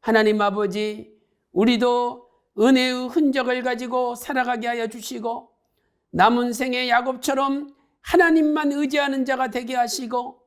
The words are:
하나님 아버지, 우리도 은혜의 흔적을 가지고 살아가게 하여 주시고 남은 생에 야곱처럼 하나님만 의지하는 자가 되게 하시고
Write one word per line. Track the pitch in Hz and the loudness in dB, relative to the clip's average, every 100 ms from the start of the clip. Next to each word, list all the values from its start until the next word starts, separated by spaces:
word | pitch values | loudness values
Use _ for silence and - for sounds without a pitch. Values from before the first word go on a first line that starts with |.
하나님 | - 220 208 214 | 4 4 4 2
아버지, | 202 202 208 202 214 214 220 _ _ _ _ | 0 0 -4 -2 -6 -8 -14 _ _ _ _
우리도 | - 220 233 247 240 240 247 _ _ _ - | 0 2 4 2 0 -2 -8 _ _ _ 2
은혜의 | 233 262 254 254 254 | 4 6 2 -2 -4
흔적을 | 330 294 262 247 254 | 0 0 0 0 -2
가지고 | 247 240 247 254 247 240 | -2 -4 -4 -4 -4 -6
살아가게 | - 262 247 247 233 | -6 -2 -2 -2 -4
하여 | 233 226 | -4 -6
주시고 | 233 208 247 233 247 - _ _ _ _ _ _ | -8 -12 -8 -8 -8 -12 _ _ _ _ _ _
남은 | - 202 240 240 | 4 4 4 0
생에 | 233 262 247 254 | -4 -4 -2 2
야곱처럼 | 240 254 254 269 269 269 277 294 _ _ _ | 0 0 -4 -2 0 0 -2 -6 _ _ _
하나님만 | - 349 339 320 302 302 294 | 0 4 6 4 4 0 -2
의지하는 | 285 294 294 277 269 254 | -2 -2 0 0 -2 -2
자가 | 262 262 | -2 -2
되게 | 240 233 254 | -4 -6 -4
하시고 | 240 - 240 247 247 - | -2 -4 -6 -6 -6 -14